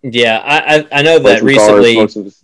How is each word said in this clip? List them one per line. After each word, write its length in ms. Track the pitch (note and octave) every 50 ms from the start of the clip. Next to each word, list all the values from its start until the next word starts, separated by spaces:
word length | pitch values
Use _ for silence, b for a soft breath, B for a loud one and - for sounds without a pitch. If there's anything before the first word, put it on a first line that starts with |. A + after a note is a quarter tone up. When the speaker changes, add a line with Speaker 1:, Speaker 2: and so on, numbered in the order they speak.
| -
Speaker 1:
Yeah, 360 | B2+ A#2 A#2+ A#2+ A#2 A2 A2 -
I, 320 | C#3+ D3 D3+ - D3 D3+
I, 100 | D#3 D3+ - - C#3+
I 20 | C#3+
know 160 | D#3+ E3 D#3
Speaker 2:
Play 140 | C3+ C3 A#2
Speaker 1:
that 60 | -
Speaker 2:
some 80 | -
cards, 100 | C3+ C#3 A2 G#2
Speaker 1:
recently, 260 | G#2+ G#2 G#2 A#2+ A#2 A#2
Speaker 2:
smoke 160 | A2+ G#2+ G#2
some 220 | - G#2+ F#2+ G2 _ _